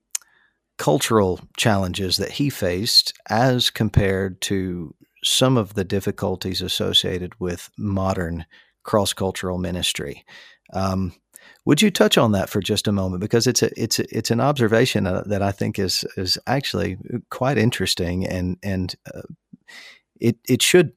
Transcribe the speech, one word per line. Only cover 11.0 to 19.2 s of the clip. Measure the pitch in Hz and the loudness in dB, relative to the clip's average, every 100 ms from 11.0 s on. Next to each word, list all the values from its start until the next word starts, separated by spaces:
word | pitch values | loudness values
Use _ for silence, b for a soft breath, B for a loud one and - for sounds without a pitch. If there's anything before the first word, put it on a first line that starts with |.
| 92 - _ B B B - | -4 -6 _ B B B 2
would | 147 | 4
you | 214 | 4
touch | - 214 - | 4 4 6
on | 120 | 4
that | 101 82 | 4 0
for | 107 | -2
just | 92 101 - | 0 0 0
a | |
moment? | 101 92 90 | 0 0 -4
Because | 104 117 117 | 0 2 2
it's | 120 | 2
a, | 113 - | 0 -2
it's | 113 - | -2 -2
a, | - 110 | -4 -4
it's | - | -2
an | 117 | 0
observation, | 131 143 113 113 127 104 98 | 0 2 2 4 4 2 0
uh, | 92 - | -2 -2
that | 101 | -2
I | 98 | -2
think | 98 110 104 | -2 -4 -2
is, | 95 - - - | -2 -2 -6 -6
is | 92 - - | -4 -4 -2
actually | 131 - 95 92 92 - 120 - | -2 -2 -2 -4 -6 -8 -10 -10
quite | - 127 131 | -4 0 2
interesting, | 110 - 92 - 87 90 92 | 2 2 0 0 -2 -2 -2
and, | 92 90 90 | -2 -4 -4
and, | 101 95 90 - - | -4 -4 -4 -8 -14
uh, | - | -16